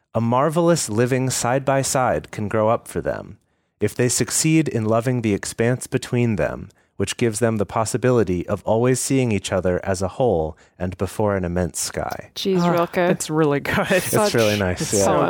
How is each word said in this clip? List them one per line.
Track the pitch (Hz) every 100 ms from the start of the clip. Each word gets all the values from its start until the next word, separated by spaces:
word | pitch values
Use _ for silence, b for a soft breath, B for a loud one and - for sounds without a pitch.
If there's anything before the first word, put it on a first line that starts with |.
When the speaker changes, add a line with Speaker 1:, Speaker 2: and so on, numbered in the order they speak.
| b
Speaker 1:
a | 113
marvelous | 117 123 156 156 170 165 -
living | 104 123 127 131
side | - 120 135 131
by | 135
side | 131 139 123 78 -
can | - 104
grow | 110 107
up | 117 -
for | 87
them, | 71 55 50 95 _ _ _ -
if | 104 -
they | 123
succeed | - 117 - 160 160 151
in | 120 110
loving | 113 120 127
the | 110
expanse | 98 - - 117 127 -
between | 131 - 123 120 104
them, | 62 62 92 b b b
which | 98 -
gives | 117 104
them | 117 110
the | 95
possibility | 117 110 120 127 123 92 87 -
of | 101
always | - 110 123 127
seeing | - 135 123
each | 98 -
other | 98 90 90
as | - 92
a | 95
whole | - 127 87 78 - b b
and | 90 90
before | 95 - 107 98
an |
immense | 90 90 87 -
sky. | - - - - - -
Speaker 2:
Jeez, | 202 185
Speaker 3:
Oh, | 175
Speaker 2:
Rilke. | 170 170 190 180
Speaker 3:
it's | 185 -
really | 156 151 143
good. | 139 - 190
Speaker 1:
It's | 185 -
Speaker 2:
Such | 110 104
Speaker 1:
really | 117 107 104
nice, | 95 87
Speaker 3:
It's | 160
Speaker 1:
yeah. | 107 98
Speaker 3:
so | -